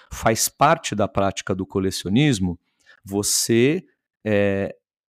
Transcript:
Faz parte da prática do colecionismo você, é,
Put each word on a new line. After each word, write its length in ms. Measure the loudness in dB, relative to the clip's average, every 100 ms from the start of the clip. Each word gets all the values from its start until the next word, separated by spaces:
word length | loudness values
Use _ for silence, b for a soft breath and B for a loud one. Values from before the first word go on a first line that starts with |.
| b
Faz 380 | -4 0 0 -2
parte 460 | 2 2 2 0
da 120 | -2 -2
prática 480 | 0 -2 -2 -4
do 120 | -4 -4
colecionismo 920 | -2 -2 -2 0 2 2 2 -2 -6 _ b b b
você, 800 | -6 -4 -2 -2 2 2 2 0 -6 _ _ _
é, 500 | -2 0 0 -2 -4 -8 _ _ _